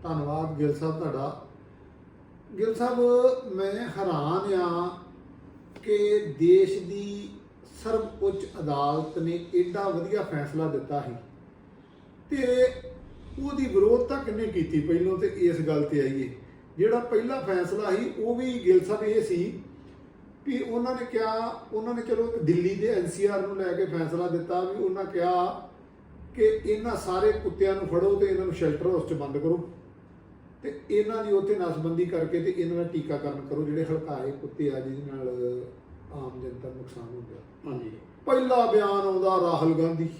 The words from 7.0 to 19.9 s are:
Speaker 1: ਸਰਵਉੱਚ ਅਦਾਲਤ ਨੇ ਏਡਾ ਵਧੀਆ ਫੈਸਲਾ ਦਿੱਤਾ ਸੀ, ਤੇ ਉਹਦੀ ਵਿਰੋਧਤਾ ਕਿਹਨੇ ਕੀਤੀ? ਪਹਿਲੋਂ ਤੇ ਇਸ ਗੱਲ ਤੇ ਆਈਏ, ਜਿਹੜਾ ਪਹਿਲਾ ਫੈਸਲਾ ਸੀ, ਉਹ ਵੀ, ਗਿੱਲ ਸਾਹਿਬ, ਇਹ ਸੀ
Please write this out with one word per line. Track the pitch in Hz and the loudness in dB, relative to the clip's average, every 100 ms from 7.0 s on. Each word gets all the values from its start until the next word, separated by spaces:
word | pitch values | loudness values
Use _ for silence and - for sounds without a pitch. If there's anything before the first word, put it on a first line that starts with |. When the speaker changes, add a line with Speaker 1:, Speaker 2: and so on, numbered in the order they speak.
| 202 202 202 - - - - - | -6 -8 -10 -16 -20 -20 -20 -12
Speaker 1:
ਸਰਵਉੱਚ | 226 220 - - 196 190 - - | -2 -2 -2 -2 -2 -2 -6 -6
ਅਦਾਲਤ | 151 143 147 156 156 175 | -4 0 2 0 -2 -2
ਨੇ | 165 170 170 180 | -2 -2 0 2
ਏਡਾ | 175 202 196 | 2 0 -2
ਵਧੀਆ | 165 170 214 | -2 0 -2
ਫੈਸਲਾ | 139 151 143 156 156 | -2 -4 -4 -2 -2
ਦਿੱਤਾ | 143 - 147 127 | -2 -2 -4 -4
ਸੀ, | 120 - - - - - - - - - - - | -10 -14 -20 -20 -20 -20 -20 -20 -20 -20 -20 -6
ਤੇ | 277 254 247 254 - - - - - - - | -2 2 4 4 2 -14 -16 -18 -18 -14 -8
ਉਹਦੀ | 277 285 254 | -6 -2 2
ਵਿਰੋਧਤਾ | 190 208 240 240 277 | 6 6 6 4 -2
ਕਿਹਨੇ | 247 214 214 | -4 -4 -2
ਕੀਤੀ? | 175 151 156 | -2 0 0
ਪਹਿਲੋਂ | 147 170 185 180 | 2 2 2 2
ਤੇ | 196 196 | 0 2
ਇਸ | 175 156 | 2 2
ਗੱਲ | 151 151 | 0 0
ਤੇ | 147 147 | 2 2
ਆਈਏ, | 135 139 123 - - - - - | 0 0 -4 -8 -18 -20 -20 0
ਜਿਹੜਾ | 208 240 | 2 2
ਪਹਿਲਾ | 233 214 240 269 | 2 0 0 -4
ਫੈਸਲਾ | - 185 175 202 208 | -2 -2 0 -2 0
ਸੀ, | 196 240 - | 0 -2 -4
ਉਹ | 220 240 | -2 -2
ਵੀ, | 254 240 180 | -2 0 6
ਗਿੱਲ | 185 | 6
ਸਾਹਿਬ, | 180 208 | 6 -2
ਇਹ | 208 220 | 2 0
ਸੀ | - 175 202 - - - - | 2 -2 -2 -6 -14 -20 -20